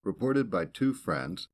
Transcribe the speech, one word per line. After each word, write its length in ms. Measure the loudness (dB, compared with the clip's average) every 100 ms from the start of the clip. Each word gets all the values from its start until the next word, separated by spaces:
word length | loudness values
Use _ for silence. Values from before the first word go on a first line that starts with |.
reported 480 | -6 -2 2 2 2
by 140 | 0 -2
two 280 | 0 0
friends, 540 | 2 -2 -2 -4 -8 -12